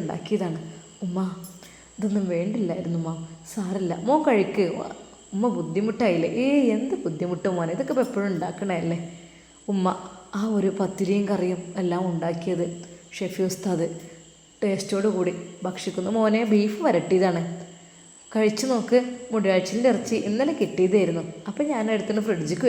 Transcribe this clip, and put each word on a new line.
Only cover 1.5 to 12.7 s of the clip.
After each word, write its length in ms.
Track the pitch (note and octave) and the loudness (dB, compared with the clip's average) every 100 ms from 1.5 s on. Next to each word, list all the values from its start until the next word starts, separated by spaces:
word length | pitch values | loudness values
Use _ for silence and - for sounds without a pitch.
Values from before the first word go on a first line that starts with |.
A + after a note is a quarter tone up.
| - - - - - | -18 -20 -20 -18 -6
ഇതൊന്നും 260 | G#3+ G3+ F#3 | -2 0 0
വേണ്ടില്ലായിരുന്നു 640 | E3+ F#3+ A#3 F3+ E3 E3+ E3+ | 0 0 -2 -2 -2 -2 -2
ഉമ്മ. 100 | D#3+ E3 - - - | -4 -6 -10 -16 -10
സാരല്ല, 420 | - F3+ G3 F3+ E3 G#3+ | -6 -4 -2 -2 -2 2
മോൻ 120 | D#4 D4+ | 2 4
കഴിക്ക്. 380 | G#3+ F#3 G#3+ F3 - - - - - - G3 | 4 2 0 0 -2 -8 -12 -18 -20 -8 -2
ഉമ്മ 100 | A#3+ F3+ | 0 0
ബുദ്ധിമുട്ടായില്ലേ?" 720 | D#3+ E3+ A3 - A3+ E3 E3 A3+ C4 | -2 -2 -2 2 2 4 2 2 2
"ഏയ്, 200 | C#4+ A#3+ G#3+ | 4 4 2
എന്ത് 180 | C4 F#4+ - | 0 -2 -4
ബുദ്ധിമുട്ട് 420 | D#3 F3 F3 G3 F3+ | -4 -2 -2 0 0
മോനെ, 140 | E3 F#3 | 0 -2
ഇതൊക്കെ 180 | C4+ C4 | 0 0
ഇപ്പം 100 | A#3 | 0
എപ്പോഴും 200 | G3+ G3+ | 0 -2
ഉണ്ടാക്കണതല്ലേ." 640 | E3+ F3+ F3+ G3 F3 E3+ E3+ - - - - - - - | -2 -4 -4 -2 -2 -2 -2 -6 -14 -20 -20 -20 -12 -2
ഉമ്മ 120 | G3 F#3 - - - - G3 | 0 2 0 -8 -16 -10 -4
ആ 20 | A3 G#3 | 0 2
ഒരു 120 | F#3+ F#3+ | 2 0
പത്തിരിയും 440 | F#3 - F#3 G3+ G3 | -2 0 0 2 2
കറിയും 320 | F#3+ F3+ F3 E3+ - | 0 0 -2 -6 -4
എല്ലാം 200 | F3+ F3 F#3 | -2 0 0
ഉണ്ടാക്കിയത് 540 | E3 E3 E3+ F#3+ E3+ E3+ | 0 -2 -2 -2 -2 -2